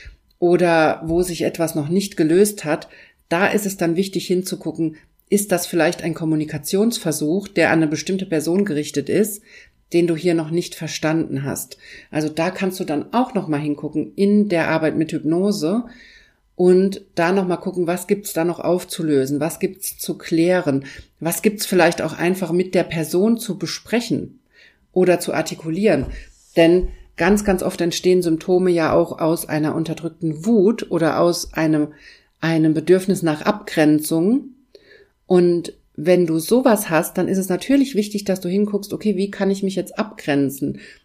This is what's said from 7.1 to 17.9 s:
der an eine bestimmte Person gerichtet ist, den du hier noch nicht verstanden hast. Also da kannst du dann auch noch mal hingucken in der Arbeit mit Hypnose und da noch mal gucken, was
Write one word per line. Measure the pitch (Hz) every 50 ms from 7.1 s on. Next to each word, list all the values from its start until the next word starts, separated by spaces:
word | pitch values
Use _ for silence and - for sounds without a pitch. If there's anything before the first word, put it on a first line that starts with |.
| 147 - 151 151 175 202 202 -
der | - 190 165 -
an | 151 160
eine | 160
bestimmte | 147 156 147 - - 190 190 190
Person | - 165 151 143 165 170 196 202
gerichtet | 202 151 151 147 - - 143 - -
ist, | - 175 220 208 - - _ _ - - - _ _ _ _ _ -
den | 170 170
du | 170 165
hier | 151 160 180 165
noch | 165 156 156
nicht | 160 175 170 - -
verstanden | - 165 147 - - - 156 160 160 156 - - 135 139
hast. | 135 - - - - - _ - - - - - _
Also | - 156 156 151
da | 156 - 165 185
kannst | 185 - 196 185 185 -
du | 175
dann | 170 151 147 - - -
auch | 233 254 247 -
noch | - 151
mal | 156 147 147
hingucken | 151 147 147 - - 147 - 151 147 - -
in | - 196 202 208 208 208 208
der | 180 165 156 -
Arbeit | 160 156 156 151 -
mit | - 160 160
Hypnose | 170 151 - 151 165 175 196 208 196 160 147 160 202 240 240 - - - - - - - _ _ _ _ _ _ _ -
und | 180 180 180 185 190 196 196 - - _ _
da | - 170 170
noch | 196 196 185
mal | 180 175
gucken, | 175 - 190 180 180 175
was | -